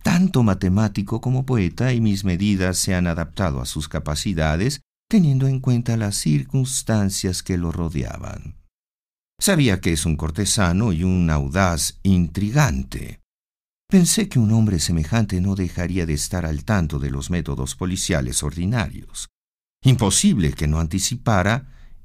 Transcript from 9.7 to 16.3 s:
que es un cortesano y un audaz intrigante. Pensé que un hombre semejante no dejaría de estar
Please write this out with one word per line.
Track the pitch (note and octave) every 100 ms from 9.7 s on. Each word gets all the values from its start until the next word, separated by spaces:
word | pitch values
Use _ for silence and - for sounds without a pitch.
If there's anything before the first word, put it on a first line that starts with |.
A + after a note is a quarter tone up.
| F#2
que | F#2
es | D#2+ E2
un | D#2
cortesano | D#2 D#2+ G2 - F2 F#2 A2+
y | D#2+
un | F#2 F#2 E2
audaz | D2+ C#2 F2+ F#2 E2 - -
intrigante. | G2 F2+ D#2+ G2 G#2 C#3+ B2+ C2 C2 B1+ B1+ - _ _ _ _ _ _ -
Pensé | F#3+ E3+ - F#3+
que | B2
un | G#2+
hombre | A2+ G#2+ F2
semejante | - E2 D#2 A2+ G2+ F#2
no | G2 G2
dejaría | F2 - E2+ F#2 D#2+
de |
estar | D2 -